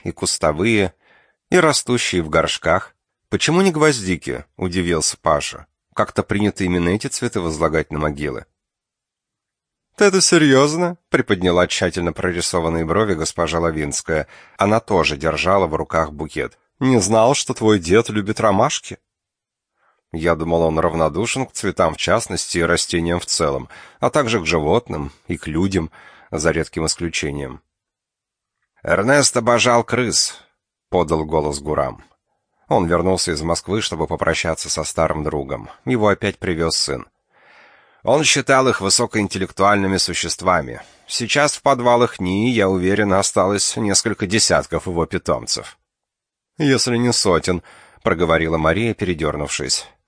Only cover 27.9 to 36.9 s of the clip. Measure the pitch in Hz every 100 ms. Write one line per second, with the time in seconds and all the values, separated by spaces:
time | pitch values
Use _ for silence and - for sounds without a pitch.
27.9 | _ _ _ _ _ _ _ _ _ -
28.9 | 85 104 143 135 127 113 120 113 120 113
29.9 | 117 120 - - - _ _ _ _ -
30.9 | 92 80 80 78 80 76 71 71 73 67
31.9 | - - _ _ _ _ _ - 135 85
32.9 | 85 87 92 - 78 80 85 - 92 -
33.9 | 80 80 80 - 80 87 80 - - 76
34.9 | - 80 78 73 76 67 65 53 - -
35.9 | 123 107 98 104 - 92 82 82 - -